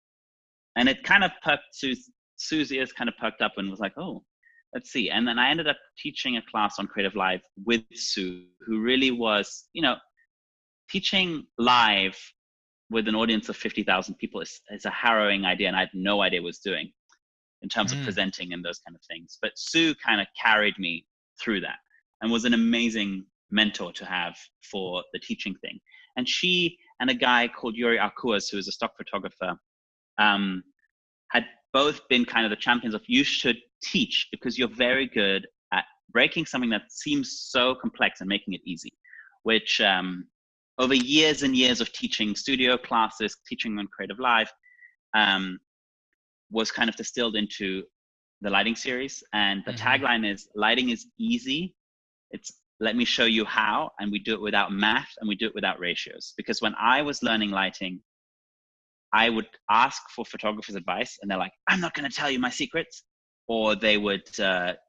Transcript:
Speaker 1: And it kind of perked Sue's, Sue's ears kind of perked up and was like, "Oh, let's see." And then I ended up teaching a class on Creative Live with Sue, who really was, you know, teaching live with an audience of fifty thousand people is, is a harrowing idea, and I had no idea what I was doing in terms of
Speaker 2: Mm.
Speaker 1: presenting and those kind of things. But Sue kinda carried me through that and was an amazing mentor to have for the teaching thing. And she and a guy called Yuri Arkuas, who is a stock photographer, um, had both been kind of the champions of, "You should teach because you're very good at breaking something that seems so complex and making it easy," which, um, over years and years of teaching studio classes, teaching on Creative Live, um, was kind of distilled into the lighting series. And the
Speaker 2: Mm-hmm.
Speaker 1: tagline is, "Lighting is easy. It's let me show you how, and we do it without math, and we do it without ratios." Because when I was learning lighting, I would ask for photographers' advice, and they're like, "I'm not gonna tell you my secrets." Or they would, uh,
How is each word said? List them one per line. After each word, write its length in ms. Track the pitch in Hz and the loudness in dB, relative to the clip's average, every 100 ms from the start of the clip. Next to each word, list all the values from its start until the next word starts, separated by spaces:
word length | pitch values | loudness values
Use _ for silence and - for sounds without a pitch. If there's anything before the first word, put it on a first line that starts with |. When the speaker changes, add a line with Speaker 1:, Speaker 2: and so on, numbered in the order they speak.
| _ _ _ _ _ _ _ - | _ _ _ _ _ _ _ 0
Speaker 1:
And 120 | 123 | 2
it 140 | 131 | 2
kind 200 | - 196 | 4 4
of 80 | 185 - | 4 0
perked 320 | 160 143 - | -2 -2 -2
Sue's, 380 | - 139 123 - _ _ - | -8 -6 -6 -8 _ _ -14
Sue's 360 | - 156 131 | -4 -2 0
ears 200 | 135 127 | -2 -4
kind 140 | - 120 | -4 -6
of 80 | - | -4
perked 240 | 113 - | -6 -2
up 120 | 107 - | -2 -2
and 140 | 98 | -8
was 80 | 95 | -6
like, 180 | 101 - | -6 -6
"Oh, 260 | 185 - - _ _ _ _ | -10 -12 -16 _ _ _ _
let's 180 | - - | -12 -6
see." 180 | 131 92 | -4 0
And 180 | 101 120 | 2 2
then 120 | 117 | 2
I 100 | 127 | 2
ended 180 | 156 151 | 2 0
up 100 | 139 - - | -2 -8 -12
teaching 400 | 156 - 135 120 | -10 -6 -4 -4
a 40 | |
class 340 | - 110 104 - | -4 -2 0 -2
on 60 | 95 | -6
Creative 280 | - 98 101 | -2 -2 0
Live 260 | 92 92 - - 101 | 0 -2 -6 -8 0
with 180 | 117 113 | 0 -2
Sue, 520 | - - - 92 90 90 _ | -8 -6 -4 -4 -8 -16 _
who 180 | - 110 | -6 -2
really 280 | 113 131 135 | 2 2 2
was, 560 | 120 113 104 98 - - | 2 2 0 0 -8 -14
you 80 | 165 | -2
know, 160 | 147 117 - _ _ _ _ _ _ _ - | 0 0 -6 _ _ _ _ _ _ _ -8
teaching 580 | 196 - 196 185 156 - - | -4 0 0 0 -2 -8 0
live 600 | 120 123 110 101 95 - - _ _ _ _ _ _ | 4 6 6 4 0 -4 -14 _ _ _ _ _ _
with 160 | 113 110 | -2 0
an 80 | 110 | 0
audience 340 | 113 110 - | 2 0 -2
of 80 | 104 | -6
fifty 260 | 107 - | -6 -4
thousand 320 | 101 92 95 - | 0 0 -2 -8
people 260 | 107 101 | -8 -8
is, 200 | 95 - - | -10 -14 -18
is 160 | 107 107 | -10 -8
a 40 | |
harrowing 540 | - 120 113 104 98 95 | -2 2 4 4 2 0
idea, 220 | 92 98 | 0 0
and 80 | 92 | 0
I 60 | |
had 80 | 92 | -2
no 280 | 95 95 104 | -2 0 2
idea 200 | 92 90 | 2 0
what 60 | 87 | -4
I 20 | |
was 100 | 82 | -8
doing 320 | 98 85 76 - _ _ _ _ _ _ | -6 -4 -6 -14 _ _ _ _ _ _
in 60 | - | -6
terms 220 | 113 107 | -2 -2
of 60 | 135 | -2
Speaker 2:
Mm. 40 | 131 | -4
Speaker 1:
presenting 480 | 98 98 - 90 | -2 -2 -4 -8
and 100 | 87 | -8
those 160 | 87 85 | -8 -10
kind 160 | - 85 | -14 -20
of 60 | |
things. 340 | - 85 87 - | -16 -16 -16 -8
But 160 | 107 - | -8 -8
Sue 360 | - 165 165 147 | -2 2 2 0
kinda 300 | - 107 98 - | 0 0 0 0
carried 380 | 117 110 104 98 | 4 4 4 0
me 280 | 90 82 - _ _ - | -6 -8 -12 _ _ -8
through 200 | - 101 | -2 -2
that 180 | 82 - _ _ _ _ | -2 -10 _ _ _ _
and 100 | 110 | -2
was 140 | 117 120 | 0 2
an 80 | |
amazing 720 | 117 113 117 117 110 101 98 95 _ _ | 4 4 2 0 0 -2 -4 -10 _ _
mentor 400 | 104 107 - 90 | 2 2 0 -8
to 120 | - 92 | -10 -6
have 320 | 90 87 87 - _ | -4 -4 -8 -18 _
for 400 | - 101 92 90 - | -10 -8 -4 -6 -8
the 60 | 85 | -12
teaching 360 | - 110 - 92 | -8 -8 -6 -8
thing. 240 | - - - - _ - | -10 -14 -20 -20 _ -6
And 140 | 123 | -4
she 480 | - 185 180 170 175 _ - | 0 2 2 0 -4 _ -4
and 80 | 127 | -2
a 60 | 123 | 2
guy 320 | 127 123 120 | 4 4 2
called 280 | - 120 113 | -2 -6 0
Yuri 220 | 120 113 | 2 4
Arkuas, 520 | 101 - 127 104 - | 2 0 0 0 0
who 80 | 101 | -6
is 100 | 95 | -6
a 40 | |
stock 240 | - 113 - | -4 -6 -6
photographer, 640 | - 101 90 - 90 87 _ _ _ _ _ - | -8 -8 -8 -6 -6 -6 _ _ _ _ _ 2
um, 440 | 107 101 98 92 - _ _ _ _ _ - | 4 4 0 -4 -8 _ _ _ _ _ -2
had 160 | 120 117 - _ | 0 0 -8 _
both 340 | 135 147 - - | 2 2 0 2
been 160 | 127 120 | 2 4
kind 200 | 120 110 | 2 2
of 40 | |
the 60 | 107 | 0
champions 380 | - 120 117 107 | 2 0 0 -6
of, 80 | - | 2
"You 160 | 123 | 2
should 340 | 143 - 131 117 - _ | 4 2 0 0 -6 _
teach 460 | - 175 120 - - | -4 0 0 0 -2
because 260 | - 127 117 | -4 -6 -2
you're 100 | 117 | -2
very 400 | 110 123 131 127 | 2 2 2 0
good 400 | 117 98 98 - _ _ | 2 2 0 -2 _ _
at 140 | 92 - _ _ | -2 -2 _ _
breaking 360 | 117 143 - 156 | 2 2 2 -4
something 240 | 131 120 | -2 0
that 200 | 107 - | -2 -4
seems 480 | - 151 143 127 - | -10 -2 -2 -2 -8
so 340 | - 131 123 127 | -2 2 2 2
complex 440 | 113 - 104 - | -4 0 0 0
and 60 | 95 | -4
making 260 | 101 - | -4 -4
it 80 | 92 - | -8 -8
easy," 260 | 82 - - _ - - _ | -10 -12 -20 _ -20 -20 _
which, 360 | 110 113 - - | 2 2 2 2
um, 480 | 107 92 92 87 87 _ _ _ _ - | 4 4 0 -4 -10 _ _ _ _ -2
over 160 | 127 | 2
years 500 | 135 123 151 156 143 | 2 4 4 4 4
and 120 | 139 127 | 2 4
years 240 | 127 120 | 4 2
of 100 | 117 | -2
teaching 420 | - 120 - 107 101 | -4 -4 -2 -2 -2
studio 420 | - 131 127 123 | -2 2 2 2
classes, 600 | - 117 110 - 107 - - | 0 0 0 0 -6 -6 -12
teaching 300 | - 117 104 | -8 -6 -6
on 80 | 101 | -8
Creative 320 | - 95 101 | -10 -10 -4
Live, 320 | 127 117 107 - _ _ - _ _ | 2 2 2 -6 _ _ -20 _ _
um, 460 | 110 104 98 95 90 - _ _ _ _ _ _ _ _ | 2 4 2 -2 -8 -14 _ _ _ _ _ _ _ _
was 200 | 107 110 | -2 -2
kind 180 | - 117 | 0 -2
of 60 | - | -2
distilled 380 | 113 - 117 107 | -8 -4 -2 -2
into 480 | 104 - 98 95 - _ _ _ _ _ | -4 -4 -4 -4 -8 _ _ _ _ _
the 80 | 101 | 0
lighting 260 | 98 107 113 | 2 2 -2
series. 480 | 135 127 135 - - | -4 -4 -6 -10 -6
And 300 | 107 101 98 95 | 0 0 0 -4
the 60 | |
Speaker 2:
Mm-hmm. 140 | 98 117 131 135 | -4 2 2 4
Speaker 1:
tagline 240 | 117 107 | 2 2
is, 180 | 98 - 107 | -4 -8 0
"Lighting 340 | 107 120 127 | 2 2 2
is 180 | 113 - - | -2 -6 -6
easy. 580 | 113 120 131 143 180 - _ _ _ _ _ | -2 -2 -2 -4 -4 -10 _ _ _ _ _
It's 300 | - - - _ _ | -16 -16 -20 _ _
let 140 | 110 117 | -2 2
me 80 | 117 | 2
show 200 | - 117 | 4 4
you 180 | 110 104 | 4 2
how, 460 | 117 107 117 156 - | 2 2 0 -2 -6
and 100 | 101 | -6
we 80 | 101 | -4
do 140 | 104 | -4
it 80 | 107 | -4
without 300 | 107 104 98 | 0 2 2
math, 420 | 98 104 120 139 - | 2 2 2 0 -6
and 80 | 107 | -4
we 60 | 101 | -2
do 100 | 110 | -4
it 60 | 104 | -2
without 240 | 98 82 | -2 -2
ratios." 540 | 87 85 - - - - | -4 -4 -6 -12 -14 -10
Because 240 | 110 113 | -6 -2
when 120 | 110 104 | -2 0
I 260 | 113 131 | 2 2
was 200 | 147 139 | 2 -2
learning 280 | 120 110 104 | 0 0 0
lighting, 500 | 98 95 - 92 90 - _ _ _ _ _ _ _ _ _ _ | 0 -2 -4 -8 -10 -14 _ _ _ _ _ _ _ _ _ _
I 180 | 107 117 | 2 4
would 200 | 113 110 - - | 2 -4 -10 2
ask 320 | 107 131 - - | 4 4 0 -12
for 120 | - | -12
photographers' 520 | 113 - 107 107 104 98 | -12 -6 -4 -4 -8 -8
advice, 420 | 87 92 - - | -4 -4 -6 -8
and 80 | 101 | -6
they're 80 | 95 | -4
like, 140 | 92 - - | -4 -6 -2
"I'm 140 | 185 | 0
not 120 | 170 | 0
gonna 160 | - 135 | -4 -6
tell 220 | - 147 | -4 -2
you 80 | 131 | -2
my 100 | 127 | -2
secrets." 520 | - - 165 160 - - _ _ _ - | -4 -6 -6 -8 -12 -20 _ _ _ -4
Or 280 | 113 107 104 | 0 2 2
they 220 | 110 104 | 4 2
would, 420 | 104 98 - - | 2 -2 -4 -2
uh, 360 | 98 92 90 90 | 0 2 0 -4